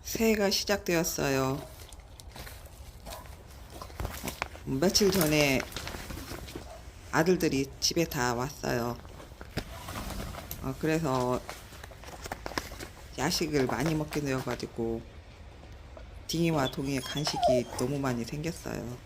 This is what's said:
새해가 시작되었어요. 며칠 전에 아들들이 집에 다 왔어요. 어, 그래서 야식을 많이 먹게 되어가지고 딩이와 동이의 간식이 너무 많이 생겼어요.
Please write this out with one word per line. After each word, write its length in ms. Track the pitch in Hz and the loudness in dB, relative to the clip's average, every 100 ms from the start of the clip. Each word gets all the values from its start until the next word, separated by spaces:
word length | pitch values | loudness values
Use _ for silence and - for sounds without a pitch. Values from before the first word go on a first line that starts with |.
새해가 480 | - - 226 214 196 | -4 2 4 6 4
시작되었어요. 1080 | - - 202 - 170 156 - 147 135 131 139 - - - - - - - - - - - - - - - - - - - - - - - - - - - - - - | 4 2 0 4 4 4 2 2 4 4 0 -4 -14 -14 -16 -16 -16 -16 -12 -12 -14 -16 -16 -16 -14 -12 -12 -12 -16 -16 -16 -14 -14 -14 -6 -6 -4 -8 -6 -8 -6
며칠 460 | - 135 175 - 202 | -2 4 6 8 8
전에 500 | 185 156 151 143 131 - - - - - - - - - - - - - - - | 8 6 8 8 6 2 -6 -6 -8 -8 -8 -8 -10 -10 -10 -12 -14 -14 -16 -2
아들들이 560 | 135 160 175 165 135 135 - | 2 6 6 6 2 0 0
집에 240 | - - | 2 2
다 300 | 165 147 123 | 2 2 2
왔어요. 640 | 120 127 - 143 127 117 120 - - - - - - - - - - - - - - - - | 2 -2 -2 0 0 0 -4 -10 -14 -14 -14 -8 -8 -8 -10 -8 -8 -6 -6 -6 -8 -10 -6
어, 120 | 135 131 | -6 0
그래서 600 | 151 160 160 131 123 123 - - - - - - - - - - - - - - - - - - | 2 4 4 4 4 0 -2 -12 -14 -14 -14 -14 -14 -12 -10 -8 -6 -6 -8 -10 -12 -12 -12 0
야식을 480 | 135 175 156 147 127 | 2 2 2 4 4
많이 280 | 110 151 | 4 2
먹게 260 | 156 151 151 | 2 0 0
되어가지고 800 | 143 131 127 120 - - 113 113 - - - - - - - - - - - - - | 0 0 0 -4 -4 -2 -2 -2 -6 -14 -16 -16 -16 -16 -16 -16 -14 -14 -14 -14 -4
딩이와 420 | 160 170 160 131 | 2 4 4 2
동이의 300 | - 139 135 | 0 -2 -2
간식이 680 | - 143 151 831 698 127 117 - | -2 -2 0 4 4 4 2 -2
너무 200 | 127 143 | 0 2
많이 260 | 135 120 | 0 0
생겼어요. 720 | 113 147 156 - - 107 110 123 | -2 -4 -4 -4 -4 -4 -6 -10